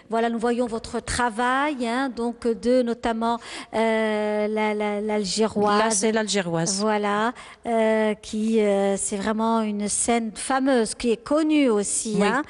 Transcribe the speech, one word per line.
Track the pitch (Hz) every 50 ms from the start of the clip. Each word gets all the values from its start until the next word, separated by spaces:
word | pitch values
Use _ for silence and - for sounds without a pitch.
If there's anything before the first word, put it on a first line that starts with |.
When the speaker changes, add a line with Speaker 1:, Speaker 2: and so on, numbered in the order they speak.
| - -
Speaker 1:
Voilà, | 214 226 233 233
nous | 233
voyons | 233 214 240 240 233 247
votre | 220 220 220 - - - 226
travail, | - - - - 240 240 202 220 247 247 254 269 285 302 302 240 254
hein, | 226 233 254 269 269 214
donc | 233 233 240 233 - -
de | 240 233 196 - 233 254 254
notamment, | 247 233 226 233 - 240 226 226 226 233 233 233 - - - - 269 - -
euh, | 220 226 226 220 220 220 214 214 208 214 208 208 208 208 208
la, | 214 214 214 214 208
la, | 208 208 208 208 208
l'Algéroise. | 208 214 214 214 208 180 - 202 220 214 - 208 202 208 208 208
Speaker 2:
Là, | 220 226
c'est | 220 214 240 220
l'Algéroise. | 214 226 220 202 190 202 180 175 165 165 165 165 196 196
Speaker 1:
Voilà, | 208 220 214 208 208 202 202 208 220 233 247 - - - - - -
euh, | 240 233 226 220 220 220 220 220 214 208
qui, | 214 - - - 214 214 220 226 226
euh, | 208 202 196 196 196 196 196
c'est | 190 - - 220
vraiment | 196 190 220 220 220 220 226 226 226
une | 220 214 208 202 208
scène | 202 - - - - 233 233 226 220 185
fameuse, | - - - 262 269 262 277 262 240 220 208 -
qui | - - 240
est | 220 214 -
connue | - 294 311 320 311 311 294 277 247
aussi, | 214 208 202 - - - - 226 208 190
Speaker 2:
Oui. | 202
Speaker 1:
hein, | 208 226 269 311